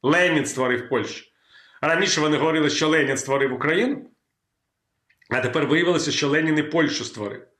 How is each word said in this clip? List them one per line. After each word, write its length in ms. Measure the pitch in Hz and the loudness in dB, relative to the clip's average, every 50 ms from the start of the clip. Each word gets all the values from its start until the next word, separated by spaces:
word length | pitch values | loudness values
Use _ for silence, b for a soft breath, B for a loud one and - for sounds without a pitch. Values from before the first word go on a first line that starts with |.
| - | 2
Ленін 420 | 135 156 175 180 180 165 147 123 | 2 2 4 2 2 2 0 -2
створив 440 | - - 131 127 123 123 120 120 - | -2 -2 -2 0 0 0 -2 -2 -2
Польщу. 360 | 135 117 101 - - - - _ b b b b b b b b b b - | -2 -2 -2 -4 -10 -14 -16 _ b b b b b b b b b b 0
Раніше 340 | 151 165 170 202 175 147 160 | 0 2 2 2 0 0 0
вони 160 | 151 156 151 | 2 2 2
говорили, 320 | 139 143 160 160 160 151 143 | 2 2 2 2 2 0 0
що 200 | 147 - 160 156 | 0 0 0 2
Ленін 280 | 156 160 143 131 139 | 2 2 2 0 -2
створив 360 | 135 - 135 135 139 139 131 127 | -4 -2 -2 0 0 0 0 -2
Україну, 560 | 120 - 147 165 190 233 269 294 - - - _ _ _ _ _ _ _ _ _ _ _ _ _ _ _ _ _ _ _ _ _ _ _ _ | -2 -2 0 0 0 0 0 -2 -6 -8 -18 _ _ _ _ _ _ _ _ _ _ _ _ _ _ _ _ _ _ _ _ _ _ _ _
а 120 | 120 127 | -4 -2
тепер 260 | 127 120 - 160 143 | -2 0 0 0 2
виявилося, 440 | 127 147 165 170 175 180 151 - 151 | 2 2 2 4 2 2 0 0 -2
що 180 | 139 - 147 139 | -2 -2 0 0
Ленін 280 | 143 160 160 160 151 | 2 2 2 2 0
і 60 | 151 147 | 0 0
Польщу 400 | 151 - 165 156 139 - - 120 | 0 0 0 0 0 0 -4 -8
створив. 440 | 117 - 113 104 101 101 - - _ _ | -10 -10 -10 -10 -10 -10 -12 -18 _ _